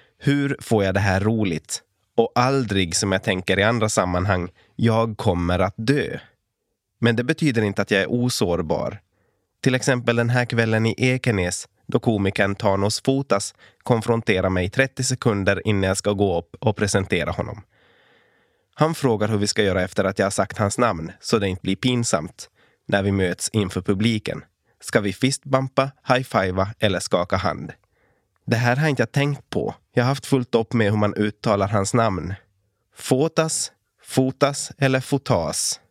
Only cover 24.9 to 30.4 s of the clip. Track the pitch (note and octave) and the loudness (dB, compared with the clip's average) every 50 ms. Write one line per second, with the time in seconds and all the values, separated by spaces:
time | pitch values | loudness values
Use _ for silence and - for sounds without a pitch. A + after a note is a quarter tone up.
24.9 | - A#2 G2+ G2+ F#2 - - C3 C3+ - - C#3 C3+ C3 C3+ B2+ - - C3+ C3+ | 0 0 0 -2 -2 -2 -2 -2 -2 -4 -4 -2 0 0 0 0 0 -2 -2 -2
25.9 | - _ - - B2+ B2+ C3 - - G#2+ F#2+ F#2 F2+ F#2+ F#2+ G2+ A2 - A2 G#2 | -4 _ -2 0 0 0 0 0 0 0 0 2 0 0 -2 -2 -2 -2 0 0
26.9 | F#2 E2+ - - - F2 F2 - - G2 G2+ F#2 D2 B1 - - - _ _ _ | 0 -2 -2 0 0 0 0 0 -2 -2 0 -2 -4 -4 -8 -12 -14 _ _ _
27.9 | _ _ _ _ _ _ _ _ _ _ _ - A#2 A2+ B2 A#2+ B2 C3+ D#3 D#3 | _ _ _ _ _ _ _ _ _ _ _ -2 0 2 2 2 2 2 2 0
28.9 | C#3 B2 A2+ - - C#3+ C#3 D3 C#3+ - - _ - G2+ - - - - _ _ | 2 0 -2 0 0 0 0 0 -2 -6 -8 _ -6 -4 -4 -4 -6 -10 _ _
29.9 | - C3 A#2+ B2+ C#3 C#3 - - C#3 C3 | 0 0 2 2 0 -2 -2 0 0 0